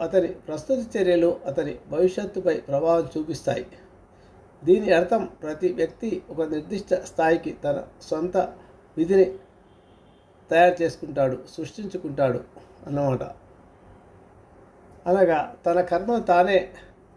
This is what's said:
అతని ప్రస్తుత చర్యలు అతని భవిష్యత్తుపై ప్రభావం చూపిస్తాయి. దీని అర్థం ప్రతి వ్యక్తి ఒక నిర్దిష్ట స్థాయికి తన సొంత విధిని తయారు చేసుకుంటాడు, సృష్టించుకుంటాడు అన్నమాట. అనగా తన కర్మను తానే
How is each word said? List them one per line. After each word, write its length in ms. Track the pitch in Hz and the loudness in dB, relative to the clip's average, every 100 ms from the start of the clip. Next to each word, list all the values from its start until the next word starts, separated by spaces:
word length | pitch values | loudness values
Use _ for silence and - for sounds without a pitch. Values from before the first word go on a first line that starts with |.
అతని 260 | 165 190 170 | -2 0 0
ప్రస్తుత 720 | - - 151 - 262 226 214 | -4 -10 -8 -4 -4 -4 2
చర్యలు 420 | 180 175 170 170 - | 4 6 4 0 -6
అతని 300 | 139 147 - - | -4 -4 -6 -6
భవిష్యత్తుపై 680 | 147 180 202 202 190 180 156 | 2 2 0 -8 -4 -2 -2
ప్రభావం 520 | - 143 160 170 160 156 | -2 -2 2 2 0 -6
చూపిస్తాయి. 500 | 156 147 - 117 - - - - _ _ - - - _ | -8 -6 -4 -6 -6 -16 -20 -20 _ _ -20 -20 -20 _
దీని 300 | 143 208 208 | 2 2 4
అర్థం 360 | 170 180 220 185 - | 2 2 0 -2 -10
ప్రతి 300 | 156 156 180 | -12 -4 -4
వ్యక్తి 500 | 180 165 - 226 190 - | -2 -6 -6 -8 -8 -8
ఒక 120 | 151 | -6
నిర్దిష్ట 520 | 156 156 160 202 - | -4 -4 -6 -8 -4
స్థాయికి 580 | 185 - - 160 165 160 | -4 -4 0 2 2 -2
తన 320 | - 147 139 - - | -8 -6 -6 -8 -14
సొంత 360 | - 156 175 185 - - - - _ - | -8 -6 -2 -2 -2 -6 -20 -20 _ -4
విధిని 280 | 165 196 185 - - _ _ _ _ _ _ _ _ _ - | 2 4 4 0 -16 _ _ _ _ _ _ _ _ _ 0
తయారు 320 | 165 180 175 | 6 6 4
చేసుకుంటాడు, 560 | 165 - 151 143 135 127 - - | -2 -4 -8 -2 -2 -2 -10 -14
సృష్టించుకుంటాడు 840 | 147 - 202 180 151 139 131 120 - - - - - | -14 -12 -10 -10 -8 -2 0 -2 -8 -20 -20 -18 -8
అన్నమాట. 360 | 143 143 127 135 - - - - _ - - - - - - _ - - _ - - 175 | -4 -2 -2 -6 -14 -20 -20 -20 _ -20 -20 -20 -20 -20 -20 _ -20 -20 _ -20 -10 0
అనగా 460 | 190 180 156 - - 175 | 4 4 2 -2 -6 -2
తన 160 | 175 | 0
కర్మను 420 | 180 175 208 233 | 0 -2 -2 -2
తానే 460 | - 175 185 190 - - - - _ | 2 4 4 2 0 -10 -20 -20 _